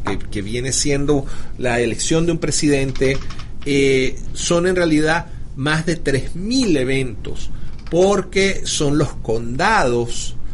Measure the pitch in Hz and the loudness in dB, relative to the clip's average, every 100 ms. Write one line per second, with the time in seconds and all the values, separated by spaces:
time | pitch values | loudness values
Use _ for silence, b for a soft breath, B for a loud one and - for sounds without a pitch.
0 | - 98 - 107 98 120 131 - 147 139 | -4 -2 -4 -4 -4 -4 -2 -2 0 2
1 | 143 147 135 B B B 123 120 117 104 | 2 2 0 B B B 0 0 0 0
2 | - 160 170 165 151 - 151 139 135 127 | 0 2 2 0 0 0 2 2 2 0
3 | 131 139 B B B - - 139 139 131 | 2 0 B B B -6 0 2 4 4
4 | 131 - - - - 175 180 180 170 151 | 2 -2 -4 -4 0 2 2 2 2 2
5 | 156 165 165 B B - 139 160 170 160 | 2 0 -2 B B -4 -2 0 0 -2
6 | 143 135 - 170 202 262 226 147 127 135 | 0 0 -2 -4 -2 0 2 2 2 0
7 | 123 110 - - - B B B - 160 | -2 -4 -6 -2 -2 B B B -2 2
8 | 190 196 190 190 196 - - - 147 147 | 4 2 0 0 0 0 -2 0 0 2
9 | 139 - - 110 117 131 196 214 139 120 | 0 -2 -2 -2 -2 0 2 2 2 2
10 | 117 - - - - | 0 -2 -2 -2 -2